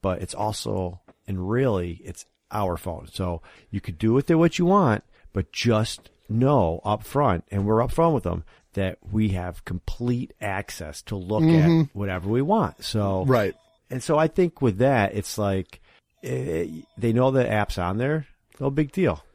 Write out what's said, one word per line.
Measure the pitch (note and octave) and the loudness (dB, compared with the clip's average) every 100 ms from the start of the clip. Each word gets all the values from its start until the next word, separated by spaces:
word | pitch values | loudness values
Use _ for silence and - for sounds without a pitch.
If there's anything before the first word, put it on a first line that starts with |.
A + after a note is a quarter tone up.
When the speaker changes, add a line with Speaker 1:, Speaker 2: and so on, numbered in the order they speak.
Speaker 1:
but | G2 F2+ | -2 -4
it's | F#2 - | -6 -4
also, | G#2+ G#2 A2+ F#2+ F#2 F2+ _ _ - | -4 -4 -6 -4 -4 -8 _ _ -8
and | G2 F#2 | -6 -2
really, | A#2 C3+ G2+ F2 F2 | 0 0 0 -2 -8
it's | - F2 - _ _ | -14 -18 -18 _ _
our | G#2+ G2 E2+ | -4 -2 -2
phone. | - D#2+ - | -6 -10 -12
So | - F#2 E2+ - - _ | -6 -6 -6 -10 -20 _
you | G2+ | -10
could | - E2+ | -8 -2
do | A2 | 2
with | A#2+ C#3+ | 2 2
it | E3 | 4
what | E3+ - | 4 2
you | E3+ | 4
want, | G3 E3 G#2 - _ - | 4 4 2 -2 _ -10
but | - F#2 | -6 -6
just | - A#2+ A2 A2 - - _ _ | -2 2 2 0 -6 -16 _ _
know | A2 C3 C#3+ F2 E2 - | 0 4 4 2 0 -2
up | G#2+ | -4
front," | - C3+ C#3+ F2 - | -2 0 2 0 -2
and | G2+ G2 | -2 2
we're | A2 | 2
up | B2 | 2
front | - E3 | 2 2
with | C#3+ F2+ | 2 -2
them, | F2 - _ _ | -6 -8 _ _
"that | - F#2+ - - | -4 -4 -4 -6
we | G#2 G#2+ | 0 0
have | F#2 F2+ F2+ - | 0 -4 -10 -10
complete | F2+ - - A#2+ B2 B2+ - | -8 -8 -6 -2 -2 -4 -8
access | G#2 F#2+ G2+ - D#2+ D2+ | -6 -6 -8 -12 -12 -14
to | - G2+ | -10 -10
look | F2+ G#2+ | -4 2
Speaker 2:
Mm-hmm. | D#3+ E3 D#3 E3 | 6 6 6 4
Speaker 1:
at | D3+ - | 2 -2
whatever | G2 F#2 F2+ | -4 -4 -2
we | A#2 | 0
want." | C#3+ A3 B2+ - | 2 2 0 -4
So, | - A2 G2+ F#2+ C3 | -6 -2 0 0 2
Speaker 2:
Right. | B2+ G2 - _ _ _ | 2 2 -4 _ _ _
Speaker 1:
and | B2+ | -10
so | - D3+ | -2 2
I | D#3+ | 2
think | - F3+ - | 2 0 2
with | C3 F#2+ | 0 2
that, | C3 C3 G2+ G#2 | 2 4 2 0
it's | - - | -6 -2
like, | G2+ F#2+ F#2 - _ _ _ _ | -2 0 -4 -12 _ _ _ _
eh, | - B2+ C3+ D#3+ D#3+ D#2+ - - | -8 -6 -4 -4 -4 -8 -16 -4
they | A#2 | 0
know | A2+ C3 | 4 4
the | C3 A#2+ | 2 2
app's | G#2+ G#2 - | 0 -2 -2
on | F2 G2+ | -2 -2
there. | C3 D#3 C#3+ _ _ _ | -2 -2 -4 _ _ _
No | C3+ | -4
big | C#3 D3 | -2 -2
deal. | - E3+ D#2+ - | 0 0 0 -8